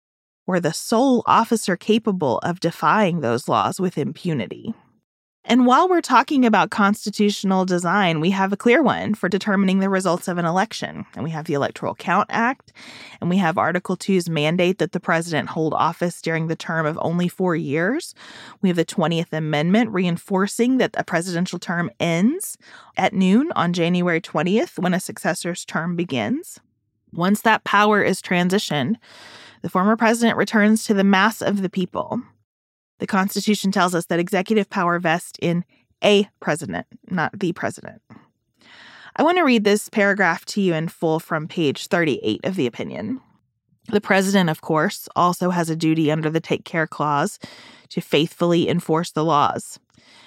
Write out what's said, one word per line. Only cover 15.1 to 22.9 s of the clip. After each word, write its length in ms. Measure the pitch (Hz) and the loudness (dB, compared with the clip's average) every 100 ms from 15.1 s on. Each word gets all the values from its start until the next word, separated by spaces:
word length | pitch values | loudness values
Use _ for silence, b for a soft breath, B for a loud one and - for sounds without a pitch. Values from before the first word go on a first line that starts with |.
| 170 170 156 - | -2 -2 -4 -4
hold 260 | - 160 | -4 -4
office 480 | - 151 170 180 - | -2 -2 -2 -6 -6
during 260 | - 160 160 | -6 -4 -4
the 100 | 160 | -6
term 280 | - 165 156 | -6 -4 -2
of 140 | 160 | -2
only 280 | - 170 180 | -4 -2 -2
four 260 | - 185 165 | -2 -2 -2
years. 580 | 151 143 175 277 - - B B B B | -2 -2 -2 -2 -6 -14 B B B B
We 60 | 190 | 0
have 80 | 175 | 2
the 80 | |
twentieth 480 | 165 - 156 165 170 | 0 0 0 0 -2
Amendment 600 | 156 156 151 160 208 233 | -4 -2 0 2 2 2
reinforcing 880 | 190 185 170 - 190 196 - 233 262 | 0 -2 -2 -2 0 0 0 2 2
that 140 | 190 - | 0 -2
a 80 | - | -4
presidential 540 | 170 180 170 180 180 | -2 -2 -2 -4 -6
term 320 | - 175 170 - | -6 -4 -4 -2
ends 600 | 170 165 208 339 - - B B B | -2 2 2 0 -6 -14 B B B